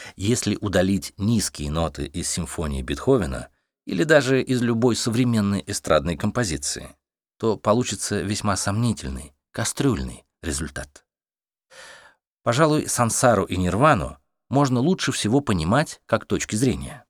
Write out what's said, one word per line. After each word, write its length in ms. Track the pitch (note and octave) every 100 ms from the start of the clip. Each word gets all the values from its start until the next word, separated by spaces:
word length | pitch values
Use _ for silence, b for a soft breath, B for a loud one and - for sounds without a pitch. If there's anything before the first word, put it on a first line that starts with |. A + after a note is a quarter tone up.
| B -
если 400 | G2+ A#2+ G#2 -
удалить 520 | G2+ F#2 F#2+ G2 - -
низкие 540 | G2+ A2+ - - D2
ноты 340 | D#2 E2 - D2
из 240 | F2 D#2
симфонии 540 | - D#2+ - D#2 C2+
Бетховена 680 | B1+ C#2+ - C3 D#2 B1 - _ _ _ -
или 160 | F#3
даже 380 | D#3+ D3+ B2 C3
из 200 | - B2
любой 340 | A#2 A2+ A#2+ G#2+
современной 680 | A#2 A2+ B2 A2 G2+ G2 -
эстрадной 500 | G2+ - D#2 D2+ D2+
композиции, 800 | G#2+ B2 G#2 C#2 - A#1+ C2 - _ _ _ -
то 180 | A2+ G2+
получится 640 | G#2 A#2+ - G2+ - G#2
весьма 340 | F#2 G#2 G#2+ F#2
сомнительный, 800 | G2+ G#2 A#2+ - C2 C2 - _ _
кастрюльный 760 | - A2 - C#3 F2+ B1+ - _ _
результат. 600 | E2 C#2+ D#2 C#2+ C#2+ - _ _ _ _ _ _ _ B B B B B _ _
Пожалуй, 440 | A#2+ A#2 D#3 D3+ -
сансару 580 | - A#2 - B2+ G#2 -
и 120 | F#2
нирвану 600 | F2+ F#2+ D#3 A2+ C2 - _ _ -
можно 300 | C#3 C#3 B2
лучше 320 | D3 F#3 -
всего 300 | - G#2 C#3
понимать 600 | C#3 F#2 D#2+ C3 E3 - -
как 220 | A2 -
точки 280 | F#2+ - G#2+
зрения. 480 | C3 C#2+ C2+ -